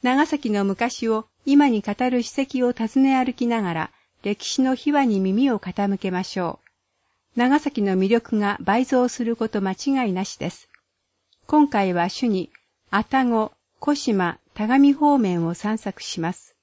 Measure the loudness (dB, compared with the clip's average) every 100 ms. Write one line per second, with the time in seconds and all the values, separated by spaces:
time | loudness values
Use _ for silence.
0 | 0 2 2 0 -2 0 0 -2 -4 -2
1 | -2 -2 -4 _ 2 4 6 2 -2 -2
2 | 0 0 -2 -4 -4 0 -2 -2 -2 2
3 | 2 2 0 -2 -2 -2 -2 -4 -6 _
4 | _ _ -6 -6 -6 0 0 0 0 2
5 | 2 2 0 2 2 0 -4 -4 -2 -2
6 | -4 -4 -4 -4 -6 -6 _ _ _ _
7 | _ _ _ -2 2 2 0 -2 0 0
8 | 2 0 0 -2 -2 -4 0 0 2 2
9 | 0 -2 -6 -4 -4 -2 -4 -4 -2 -2
10 | 0 -2 -6 -8 -10 -10 _ _ _ _
11 | _ _ _ _ 0 2 4 2 0 0
12 | -2 -2 -2 -2 -4 _ _ _ _ -4
13 | 0 0 2 0 -2 _ _ _ -2 -2
14 | 0 0 0 -4 _ -8 0 4 6 6
15 | 4 4 2 0 -2 -2 -4 -4 -6 -12
16 | -12 -6 -6 -6 _ _